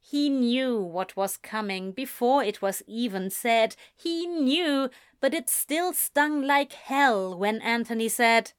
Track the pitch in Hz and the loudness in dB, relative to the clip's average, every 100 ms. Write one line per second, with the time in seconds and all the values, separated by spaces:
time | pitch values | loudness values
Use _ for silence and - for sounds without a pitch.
0 | _ 285 294 269 240 247 262 233 180 170 | _ -2 0 2 2 2 0 -2 -2 -4
1 | 185 - 196 - - 214 208 190 190 190 | -6 -2 -4 -4 -8 -6 -4 -4 -6 -8
2 | 262 - 240 277 208 208 196 202 - 220 | -10 -2 2 2 2 -2 -4 -4 -8 -4
3 | 240 190 185 - 240 226 220 - - _ | -4 -2 -4 -4 2 4 2 -2 -20 _
4 | 339 330 349 339 262 302 339 277 269 - | -6 -4 -4 0 2 2 2 0 0 -6
5 | _ _ 269 320 - - - 302 359 - | _ _ -2 -2 -2 -4 -2 -2 -2 -2
6 | - - 302 302 269 285 285 - - 269 | -2 2 2 0 2 2 0 -6 -4 2
7 | 277 214 185 180 202 220 226 233 226 233 | 4 4 -2 -2 -2 0 0 -2 -2 -2
8 | 226 - 233 226 220 | -2 2 4 4 2